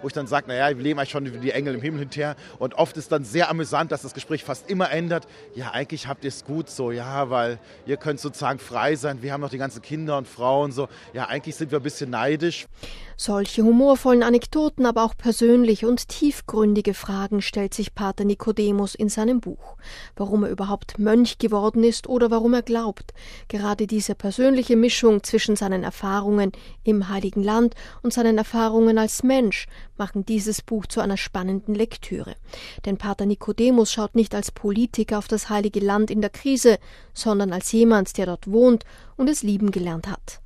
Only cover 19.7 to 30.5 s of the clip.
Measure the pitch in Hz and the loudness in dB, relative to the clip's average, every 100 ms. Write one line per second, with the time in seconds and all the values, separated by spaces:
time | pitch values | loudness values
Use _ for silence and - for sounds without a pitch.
19.7 | - - - - - 196 208 208 - 196 | -18 -18 -18 -18 -8 -2 0 0 -2 -4
20.7 | 202 - - 208 226 240 - 226 208 208 | -4 -6 -2 4 6 4 2 0 2 0
21.7 | 226 226 226 - 254 240 226 233 247 240 | 4 2 2 -2 2 2 2 2 2 0
22.7 | 226 226 196 - - - - - 208 208 | -2 -2 -6 -12 -18 -18 -18 -10 -6 -4
23.7 | 208 208 220 202 202 202 190 262 262 240 | -2 0 -2 -2 -4 -4 2 4 4 4
24.7 | 233 240 - 233 208 - 226 220 208 202 | 4 4 4 4 4 2 -2 0 0 0
25.7 | 185 175 - 196 196 202 208 196 - - | -2 -4 -6 -4 -2 2 2 2 -2 -16
26.7 | - - 208 190 196 196 202 202 220 240 | -8 0 0 0 -4 -4 -2 0 4 2
27.7 | - - - 240 226 233 220 214 233 226 | 0 -18 -6 -4 0 2 2 0 0 2
28.7 | 220 226 220 220 - 254 262 233 - - | 4 6 4 2 0 2 4 2 -2 -8
29.7 | - - - 202 208 196 220 202 | -14 -18 -10 -6 -6 -2 -2 0